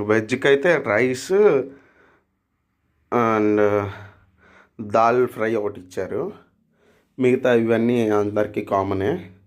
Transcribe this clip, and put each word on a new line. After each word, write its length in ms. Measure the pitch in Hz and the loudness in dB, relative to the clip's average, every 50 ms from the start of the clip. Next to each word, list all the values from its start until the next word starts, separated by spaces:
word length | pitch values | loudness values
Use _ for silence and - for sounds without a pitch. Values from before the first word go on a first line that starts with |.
| 104 | -2
వెజ్‌కి 440 | 104 107 113 107 110 127 120 - | 0 0 0 0 -2 -6 0 2
అయితే 360 | 139 139 139 143 180 170 147 - | 2 2 4 4 2 2 2 0
రైస్ 440 | 117 101 107 123 127 131 127 - - 185 202 214 202 156 135 - - - - _ _ _ _ _ _ _ _ _ _ _ _ _ _ _ _ _ _ _ _ _ _ _ _ _ _ | 0 0 2 2 0 -2 -4 -4 -2 2 4 4 4 4 2 0 -4 -12 -20 _ _ _ _ _ _ _ _ _ _ _ _ _ _ _ _ _ _ _ _ _ _ _ _ _ _
and 480 | - 120 117 113 110 107 107 107 104 104 104 104 104 104 101 98 98 - - - _ _ _ _ _ _ _ _ _ _ _ _ _ - | -2 0 0 2 0 0 0 0 2 2 2 2 2 0 -2 -4 -10 -14 -20 -20 _ _ _ _ _ _ _ _ _ _ _ _ _ -16
దాల్ 460 | 110 104 101 113 113 117 120 127 123 | -12 -2 0 2 4 4 2 2 0
ఫ్రై 280 | 117 - - 110 110 117 | -2 -4 -6 -4 -2 -2
ఒకటి 260 | 107 104 104 - 95 | -2 -4 -4 -8 -10
ఇచ్చారు. 520 | 92 - - 98 95 90 92 110 156 196 - - _ _ _ _ _ _ _ _ _ _ _ _ _ _ _ - | -18 -12 -10 -10 -8 -6 -6 -8 -8 -8 -12 -16 _ _ _ _ _ _ _ _ _ _ _ _ _ _ _ -2
మిగతా 340 | 127 127 123 123 - 131 120 | 0 0 0 2 2 2 2
ఇవన్నీ 560 | 117 113 113 117 113 113 120 123 120 113 107 | 2 2 2 0 0 2 0 0 0 0 2
అందరికీ 560 | 104 104 104 104 101 107 107 104 - 107 98 | 0 0 0 0 -2 -2 -2 -2 -4 -8 -6
కామనే. 680 | - 101 98 95 98 98 95 95 107 160 185 - - - _ _ | -2 -2 -2 -2 -2 -2 -2 -2 -2 -4 -4 -8 -16 -20 _ _